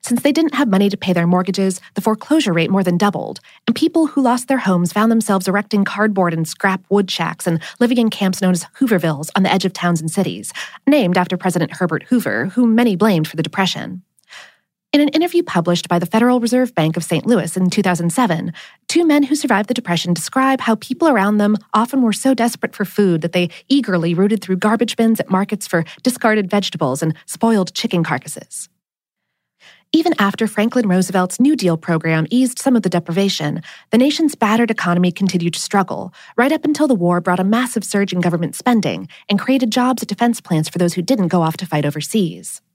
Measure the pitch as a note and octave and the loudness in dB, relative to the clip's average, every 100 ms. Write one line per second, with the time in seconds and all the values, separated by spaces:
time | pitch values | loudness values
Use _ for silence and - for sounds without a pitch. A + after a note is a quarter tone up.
0 | - A#3+ C#4+ D4+ E4 C4 C#4 F#3+ G3+ G#3 | -2 0 2 2 0 0 2 4 2 0
1 | - F3 E3+ F3+ F#3 F#3+ F#3+ F3+ - - | -2 0 2 2 0 -2 -2 -4 -8 -4
2 | A3 G#3+ - D#4 G#3+ E3+ D#3+ F#3+ F#3 F3 | -2 -2 0 0 2 0 2 0 0 2
3 | G3+ D#3+ A1 - - - - A#3 D#4+ E4 | 0 -2 -10 -12 -18 -8 -4 0 0 2
4 | D#4 - B3+ A#3+ B3 C4+ G3 F3+ F3 G#3 | 0 2 2 0 0 -2 2 0 0 2
5 | A3+ A3+ G#3+ G3 F#3+ G3 - G#3 G3 G3+ | 2 2 2 0 0 -2 0 0 0 0
6 | G#3+ G3 F3 E3 D#3+ - G3 F#3+ _ G3 | 0 2 0 0 -4 -2 -2 -2 _ 0
7 | F#3+ - E3 - - E3 - - A#3+ B3 | 0 -4 -6 -4 -2 -4 -4 -2 0 2
8 | A3+ - F#3+ F#3 F#3 F3 - - C4 G3 | 0 0 -2 0 0 0 -4 -4 0 2
9 | E3 C#3+ D#3 - F#3+ F#3+ F#3 F#3+ F3 E3+ | 0 -4 -4 0 2 2 0 -2 -2 -2
10 | D#3+ D#3+ F#3 F2+ - - - - - D4 | -2 -2 -4 -4 -12 -14 -16 -4 2 2
11 | F#3 F3 F3+ F3+ F#3 F3 E3 - F3+ D#3 | 4 2 0 -2 -2 -2 -2 -2 -2 -2
12 | - B3 E3 G#2+ D3 A#3 A#3+ A3 A#3+ F3+ | 0 0 0 -4 -2 0 2 4 2 2
13 | G#3+ F3 D#3 D#3 D3 - F#3 - - F#3 | 2 2 0 -4 -6 -2 -2 -2 -10 -12
14 | _ _ _ - - _ _ _ _ D4 | _ _ _ -20 -20 _ _ _ _ 2
15 | D4 D#4 F4 F4 E4+ F3 E3+ F3 - F3 | 2 2 0 0 0 -2 0 -2 0 -2
16 | F3+ A3+ A#3+ B3 A#3 B3 B3 - D#3+ D#3+ | 0 2 2 2 2 0 0 0 -2 -2
17 | D#3+ E3 G3+ A3+ D#3+ - F#3 E3 F#3+ F3 | -4 -4 0 0 0 -2 0 2 0 0
18 | E3+ - - D#3+ F3 - - _ _ E4 | -2 0 0 0 -4 -10 -18 _ _ 2
19 | E4+ C#4+ C#4 D4 C4 G3+ G#3 A#3+ G3+ E3+ | 4 4 2 0 0 0 0 -4 -2 -2
20 | F3 E3+ - C4 C4 C4+ - A3 - B3+ | 0 -2 -2 0 0 0 0 -2 -2 0
21 | E4 A#3+ G3 G#3 G#3 G#3+ _ G#3+ A#3 C4+ | 2 2 2 2 2 0 _ -2 0 0
22 | A#3 G3+ C4+ C4 A#3 - B3 - G3+ - | 0 0 0 2 0 -2 -10 -6 -6 2
23 | G3+ E3 E3 F3+ F3 - _ C#4 A#3+ F3 | 2 2 0 -2 -2 -6 _ 0 2 0
24 | E3 E3+ G3 G#3+ - F#3 G#3+ A3 A#3 - | 0 2 2 0 -2 0 0 0 0 0
25 | A3+ A3 - F#3+ G3+ G3+ - E3+ E3 - | 2 2 0 -2 0 -6 -2 -2 -2 -4
26 | B3+ B3 A#3 G#3+ F#3+ G3+ G3 E3 C#3 C3+ | -4 0 0 0 0 -2 -2 -4 -2 -2
27 | D#3+ D#3 - - A3+ A3 F3+ - A#3 F3+ | -2 -4 -10 -2 2 2 0 -4 -2 -2
28 | D#3+ C3+ - - - - - _ _ _ | -2 -4 -6 -16 -14 -16 -18 _ _ _
29 | _ _ _ _ _ _ - - _ D#4+ | _ _ _ _ _ _ -20 -20 _ 2
30 | E4+ - G3+ - A3 - A3 B3 G#3+ F3+ | 2 2 0 0 -2 0 0 0 2 2
31 | F#3 F#3+ F3+ - C4 D#4 F#3 D#3+ - D#3+ | 2 0 -2 2 2 4 0 -2 -2 -2
32 | D#3+ D#3+ D#3+ B3 B3+ - C4+ B3 F#3 F3 | 0 -2 0 2 0 0 2 2 2 -2
33 | E3+ E3+ G3 F#3 D3 D#3 - - _ A3+ | -2 -2 0 -2 -4 -6 -10 -20 _ 2
34 | C4+ D4 D#4 - G#3+ A3 A#3 A3 F3+ F3 | 2 2 0 0 0 2 0 -2 0 2
35 | F3+ F3 F#3+ F3 E3+ - - G3+ F#3+ - | 2 0 -2 0 -2 -4 -2 0 0 -4
36 | F#3 - - - B3+ D#4 D4+ D4 D4 A3+ | -10 -14 -8 0 0 0 0 0 2 2
37 | F3 F3 F3 F3+ F#3+ A3+ B3+ - - G3+ | 2 0 0 0 2 0 0 -4 -4 -2
38 | G3+ F3+ F3 E3 E3 - - A#3 E3 F2+ | -2 0 0 0 -4 -4 0 2 0 -6
39 | F#2+ - - G3+ - C4 A#3+ B3 B3 B3 | -10 -18 -4 -2 0 0 0 0 0 -2
40 | - G3+ A#3+ A3+ - D#3+ D#3 F3 F3 F3 | -6 -2 0 -2 -2 -2 -2 0 0 0
41 | E3+ B3+ F3+ F3+ D#3+ D#3+ F#3 D3+ D3 D3 | -2 0 2 2 0 -2 -4 -2 -2 -4
42 | D#3 A3+ F3 E3 - - _ | -4 -2 -2 -4 -16 -16 _